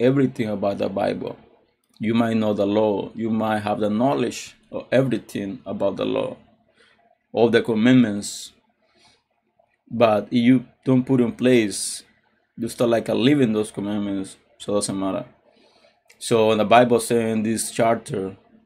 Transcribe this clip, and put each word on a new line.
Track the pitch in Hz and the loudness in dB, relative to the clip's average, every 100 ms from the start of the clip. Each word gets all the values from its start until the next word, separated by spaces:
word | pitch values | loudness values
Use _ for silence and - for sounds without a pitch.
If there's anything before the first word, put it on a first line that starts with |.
everything | 123 139 131 131 110 | 0 2 0 -2 -6
about | 101 101 98 | -2 -4 -2
the | 101 | -4
Bible, | 98 101 98 - - _ _ _ _ _ _ | -2 -2 -4 -8 -14 _ _ _ _ _ _
you | 110 | -2
might | 113 117 113 | 0 0 0
know | 107 | 0
the | 104 101 | 0 0
law, | 104 110 98 101 | 2 2 0 -6
you | 110 113 | -8 -4
might | 110 110 107 | -2 -2 -2
have | 104 104 | -2 -2
the | 104 | -2
knowledge | 107 131 139 117 - - - _ | 0 0 0 -4 -6 -16 -20 _
of | - - | -14 -2
everything | 123 135 110 - 107 101 98 | 0 0 -4 -6 -8 -8 -10
about | 98 101 101 - | -10 -4 -2 -2
the | |
law, | 52 55 53 - _ _ _ _ _ _ _ _ _ | -4 -2 -4 -8 _ _ _ _ _ _ _ _ _
all | 107 117 | 2 4
the | 110 | 4
commandments, | 104 110 120 127 113 104 101 - - _ _ _ _ _ _ _ _ _ _ _ _ _ _ | 2 2 4 6 4 -2 -10 -14 -16 _ _ _ _ _ _ _ _ _ _ _ _ _ _
but | 113 113 107 104 | 2 2 2 0
if | 123 | 2
you | 120 127 123 _ | 4 4 2 _
don't | - 131 127 | 0 0 2
put | 135 | 0
in | 117 | 0
place, | 107 123 123 107 - - - - _ _ _ _ - | 0 2 4 2 -4 -8 -10 -16 _ _ _ _ -10
you | 113 | -10
start, | - 120 | -2 0
like, | 113 107 | 0 0
a | |
living | 104 120 147 123 | 0 2 2 2
those | 107 107 | 0 -4
commandments, | - 101 104 101 98 92 - _ _ | -6 -6 -6 -6 -6 -8 -16 _ _
so | - | -4
it | 104 | -4
doesn't | - 98 | -4 -4
matter. | 95 92 - _ _ _ _ _ _ _ _ _ | -4 -6 -8 _ _ _ _ _ _ _ _ _
So | - 117 110 | 0 2 4
in | 110 | 2
the | |
Bible | 104 117 123 117 | 6 6 6 2
say | - 117 113 | 2 -2 0
in | 110 | -2
this | 107 110 - | -2 -4 -4
chapter, | - 113 113 - 107 95 95 _ _ | 0 0 0 -4 -8 -8 -12 _ _